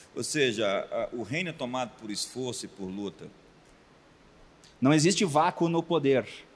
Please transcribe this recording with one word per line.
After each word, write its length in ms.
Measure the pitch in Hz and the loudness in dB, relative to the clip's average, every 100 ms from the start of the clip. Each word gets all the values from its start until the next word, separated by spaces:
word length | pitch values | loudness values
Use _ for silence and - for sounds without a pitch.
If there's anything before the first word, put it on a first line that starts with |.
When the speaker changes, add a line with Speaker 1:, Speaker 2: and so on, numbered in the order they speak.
| - - | -12 -8
Speaker 1:
Ou 80 | |
seja, 420 | 117 151 131 110 104 98 - | -4 0 2 2 0 0 -2
a, 240 | 113 107 | -4 -4
o 80 | 120 | -6
reino 280 | 101 156 180 | -6 -4 -6
é 20 | |
tomado 380 | 160 123 127 120 - | -6 -6 -4 -6 -8
por 100 | 110 | -8
esforço 540 | 101 - 123 127 113 | -8 -6 -6 -6 -6
e 40 | 101 | -10
por 180 | - 92 | -10 -8
luta. 400 | 98 98 - 82 - - - - - _ - - - - - - - - - | -6 -8 -10 -16 -20 -20 -20 -20 -20 _ -20 -20 -20 -20 -20 -20 -20 -20 0
Speaker 2:
Não 140 | 131 | 4
existe 320 | 156 165 - 196 | 6 6 4 2
vácuo 420 | 147 175 - 170 | 4 2 2 0
no 140 | 170 | 0
poder. 440 | 165 165 139 127 101 - - | 0 2 4 2 0 -8 -20